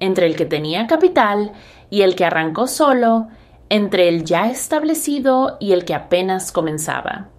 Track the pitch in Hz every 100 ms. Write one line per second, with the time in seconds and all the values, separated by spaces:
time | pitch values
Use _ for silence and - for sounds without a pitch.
0 | 190 185 170 160 156 151 151 170 226 320
1 | 359 330 214 208 208 - - - - 202
2 | 190 185 170 165 160 165 262 - 294 254
3 | 233 226 220 - - - - 208 202 202
4 | 175 170 160 170 220 254 - 302 311 320
5 | - 285 262 262 262 - 202 180 175 147
6 | - 175 185 185 180 - 160 156 156 135
7 | - - 196